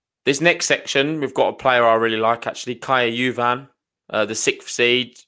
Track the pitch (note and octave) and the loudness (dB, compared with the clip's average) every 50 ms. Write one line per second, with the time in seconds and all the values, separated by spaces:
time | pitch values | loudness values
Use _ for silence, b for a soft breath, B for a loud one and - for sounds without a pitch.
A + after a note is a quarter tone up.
0 | _ _ _ _ - B2 C#3 C#3 D#3+ F3 E3 E3+ - - G3 - - - - C#3 | _ _ _ _ -2 -2 0 2 2 2 2 2 0 -2 -2 -2 -2 -2 0 0
1 | C3+ D3+ D#3+ D#3 C#3 B2+ - D3+ B2 G2 A#2 - - C3+ B2 A#2+ A#2 A2+ A2+ A2+ | 0 0 -2 -4 -6 -4 0 0 0 0 0 -2 0 2 4 4 4 4 4 4
2 | A2+ A2+ A2 A2 A2 A2+ A#2 A#2 - - - - - B2 B2 A#2+ - - C3+ B2+ | 2 0 0 0 0 0 0 0 -4 -8 -8 -8 -8 -10 -10 -10 -4 -2 0 0
3 | B2 A#2 A2+ A#2+ B2+ B2+ A#2 B2 A#2+ A#2+ B2 C3 C#3 - _ _ _ _ _ _ | 2 0 0 -2 -2 -2 -2 0 0 0 0 -2 -4 -14 _ _ _ _ _ _
4 | _ - - G#2+ G#2+ G#2 A2 - - - - - - - - - A#2+ A#2+ B2 B2 | _ -6 -2 -2 -2 -2 -2 -2 -2 -2 -2 -2 -6 -12 -2 0 2 2 2 2
5 | B2 B2 - - - | 0 -4 -10 -20 -18